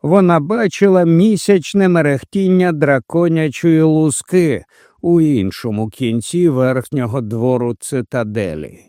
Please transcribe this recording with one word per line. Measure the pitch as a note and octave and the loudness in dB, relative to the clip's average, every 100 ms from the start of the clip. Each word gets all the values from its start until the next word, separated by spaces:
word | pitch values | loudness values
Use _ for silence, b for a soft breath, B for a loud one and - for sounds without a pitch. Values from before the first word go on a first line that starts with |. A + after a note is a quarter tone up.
вона | D3 G3 F3+ E3 | 2 2 4 2
бачила | D3 A3+ G#3 - G3+ F#3 | 0 -2 -2 0 2 4
місячне | E3+ E3 G#3+ G3 - G3 - G3+ F#3+ | 4 4 4 2 2 0 0 0 2
мерехтіння | E3+ D3 C#3 - G3 F#3 F#3 F3+ | 2 0 -2 -4 -2 2 2 2
драконячої | D#3 C#3+ C3+ - E3 F3 E3 D#3 - E3+ D#3+ | 0 0 0 -2 -2 0 0 -2 -2 0 2
луски | D#3+ D#3 D#3 B2+ - F#3 E3 A2+ - b b b | 2 2 0 -2 -2 0 0 -2 -8 b b b
у | E3+ E3+ | 0 2
іншому | D#3+ C3 F#2+ - A#2+ G#2 A2 | 2 0 -2 -6 -6 -4 -6
кінці | - B2 A2+ - F3 E3+ | -4 -4 -4 -4 0 0
верхнього | B2+ B2+ B2+ - C#3+ B2 C3 | 2 0 -2 -4 -6 -4 -6
двору | A2 A#2 B2+ B2+ A#2+ A#2 | -6 -4 -2 -2 -4 -8
цитаделі. | - C3+ A2 B2+ G#2+ G#2+ F#2+ D#2 D2 - | -8 -8 -6 -6 -6 -6 -6 -8 -12 -18